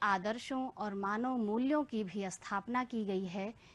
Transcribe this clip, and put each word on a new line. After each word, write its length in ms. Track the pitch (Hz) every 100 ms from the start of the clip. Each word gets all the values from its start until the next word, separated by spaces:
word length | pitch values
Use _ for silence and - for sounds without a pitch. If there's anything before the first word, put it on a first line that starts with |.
आदर्शों 640 | 208 190 202 233 - 262 262
और 240 | - 208
मानव 440 | 196 196 214 254 254
मूल्यों 460 | 214 220 262 302
की 200 | 294 220
भी 260 | 190 196 196
स्थापना 540 | - - 202 190 247
की 220 | 247 233 202
गई 200 | 190 190
है, 280 | 190 202 - -